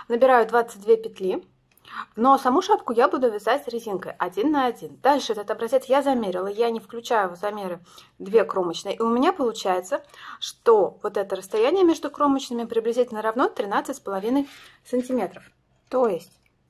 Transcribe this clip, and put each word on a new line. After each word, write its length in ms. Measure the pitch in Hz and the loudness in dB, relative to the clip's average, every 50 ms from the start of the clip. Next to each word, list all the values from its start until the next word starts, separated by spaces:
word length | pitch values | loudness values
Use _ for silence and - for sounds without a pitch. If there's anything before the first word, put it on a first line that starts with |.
| - - | -8 -4
набираю 360 | 233 233 262 262 254 240 220 220 | 0 4 6 6 6 6 4 4
двадцать 320 | 226 240 233 233 - 202 | 2 0 0 0 -6 -6
две 160 | 196 214 226 | 2 4 4
петли, 500 | 220 220 202 - - 190 185 - 359 - _ _ _ _ _ _ _ _ - - - - _ - | 4 2 -6 -10 -6 -4 -4 -4 -4 -8 _ _ _ _ _ _ _ _ -18 -16 -16 -16 _ -4
но 200 | 208 233 269 269 | 2 4 4 4
саму 260 | 262 - 254 254 349 370 | 4 4 2 2 2 2
шапку 300 | - 370 - - - 226 | 2 0 0 0 -2 2
я 140 | 226 254 | 2 2
буду 240 | 370 349 285 254 240 | 2 2 2 0 0
вязать 380 | 208 208 - 220 247 285 285 - | 0 0 0 0 0 0 -2 -6
резинкой 420 | 233 233 226 220 196 175 - - - - | -10 -8 -8 -6 -8 -6 -8 -8 -6 -6
один 320 | 180 180 180 196 226 302 | -6 -4 -2 -2 0 2
на 160 | 302 285 262 | 2 2 0
один. 300 | 247 233 - - 151 139 | 0 -2 -4 -12 -16 -10
Дальше 380 | - - 254 294 269 - - 214 | 0 2 2 4 2 2 -2 -4
этот 180 | 202 202 202 220 | -6 -4 -6 -6
образец 320 | 214 233 233 269 262 262 | -6 -4 0 0 0 2
я 180 | - 254 285 277 | 2 0 2 2
замерила, 460 | 277 262 240 220 190 180 180 185 202 | 2 0 0 0 -2 -4 -4 -4 -4
я 200 | 202 214 233 233 | -2 0 0 0
не 100 | 226 220 | 0 -4
включаю 500 | 214 - - 233 233 - 247 214 196 180 | -8 -12 -16 -12 -4 -2 0 0 0 -2
в 60 | 175 | -4
замеры 420 | 180 202 208 208 214 196 185 175 170 _ _ - - - _ _ - | -6 -6 -6 -6 -6 -8 -8 -8 -10 _ _ -20 -20 -20 _ _ -14
две 240 | 185 190 208 226 190 | -6 2 4 4 4
кромочные, 520 | - - 190 180 170 165 - - 196 185 | 4 0 -2 -2 -2 -4 -6 -6 -8 -4
и 40 | - | -2
у 80 | 226 226 | -2 0
меня 240 | 233 240 269 359 370 | 0 2 2 2 0
получается, 720 | 359 269 226 220 208 - 196 180 180 185 - 277 311 - _ - - - - - - | 0 -2 -4 -4 -4 -2 -2 -2 -2 -2 -4 -6 -6 -6 _ -20 -20 -20 -18 -16 -14
что 580 | - - - _ - 233 226 208 180 151 - - - | -14 -14 -10 _ 4 4 6 6 4 2 -2 -6 -8
вот 120 | 208 196 | -6 -4
это 200 | 208 196 196 196 | -4 -4 -4 -6
расстояние 480 | 190 190 - - 214 226 269 349 392 370 | -8 -8 -6 -2 0 0 2 4 4 4
между 260 | 330 320 294 - 277 | 4 4 2 -2 -8
кромочными 540 | 285 - 294 285 277 269 269 - 240 233 233 | -4 0 0 0 0 0 -4 -8 -8 -8 -6
приблизительно 580 | 233 - 226 214 233 226 247 240 247 226 214 214 | -4 -4 -2 -2 -2 0 0 -2 -2 -2 -4 -4
равно 260 | 220 220 247 302 427 | -4 0 0 0 -2
тринадцать 500 | - - 214 202 208 269 285 - - - | -2 -4 -6 -2 -2 -4 -4 -4 -10 -10
с 20 | |
половиной 480 | - 196 196 190 190 226 262 285 277 277 - - - - _ _ _ | -8 -8 -6 -4 -2 0 0 0 -2 -2 -8 -20 -20 -20 _ _ _
сантиметров. 600 | - 247 254 247 254 254 240 196 - - - - - _ _ _ _ _ _ _ - | -6 -4 -4 -4 -2 -4 -4 -4 -4 -8 -14 -20 -20 _ _ _ _ _ _ _ -6
То 180 | - 254 254 226 | -2 0 0 0
есть 240 | 185 160 - - _ _ _ _ _ _ _ _ | 0 -4 -8 -14 _ _ _ _ _ _ _ _